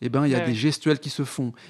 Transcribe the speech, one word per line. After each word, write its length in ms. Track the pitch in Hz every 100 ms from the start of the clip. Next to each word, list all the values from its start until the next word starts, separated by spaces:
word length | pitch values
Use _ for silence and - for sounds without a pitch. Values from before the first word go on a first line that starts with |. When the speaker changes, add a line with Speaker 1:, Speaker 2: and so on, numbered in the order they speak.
Speaker 1:
eh 80 | -
ben, 160 | 135 147
il 40 |
y 40 |
a 60 | 127
Speaker 2:
Ouais, 40 |
Speaker 1:
des 60 | 127
Speaker 2:
ouais. 40 | 110
Speaker 1:
gestuels 420 | 143 143 156 147
qui 80 | 143
se 160 | -
font, 300 | 139 - 127 - -